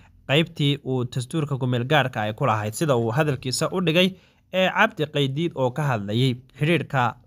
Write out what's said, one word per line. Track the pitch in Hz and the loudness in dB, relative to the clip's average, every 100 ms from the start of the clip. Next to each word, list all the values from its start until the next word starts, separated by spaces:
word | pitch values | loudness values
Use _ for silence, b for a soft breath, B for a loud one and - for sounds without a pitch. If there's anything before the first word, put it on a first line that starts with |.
| b _ - | b _ 0
qaybtii | 143 170 - 143 143 | 0 0 0 0 0
uu | 131 127 123 | -2 -4 -2
dastuurka | 131 120 165 147 131 | -6 -6 -4 -4 -2
ku | 127 | -2
meel | 123 127 | -2 2
gaarka | 151 127 113 | 2 2 -2
ay | 107 | -4
ku | 107 131 | 0 0
lahayd, | 107 107 | 0 -2
sida | - 160 120 | -2 0 2
uu | 117 | 2
hadalkiisa | 123 151 127 131 - 156 | 0 0 -2 -4 -4 -2
u | 180 | 0
dhigay, | 170 165 185 185 B B _ | 0 2 2 -2 B B _
ee, | 185 185 | 0 0
Cabdi | 185 220 - 147 | 2 0 0 -2
Qaydiid | 143 139 139 170 135 | 0 0 0 -4 0
oo | 127 | 0
ka | 127 | 0
hadlayay | 143 113 101 113 131 127 - - | -2 -2 0 0 2 0 -8 -2
xiriirka | 151 165 - 139 120 - | 0 0 0 0 0 -2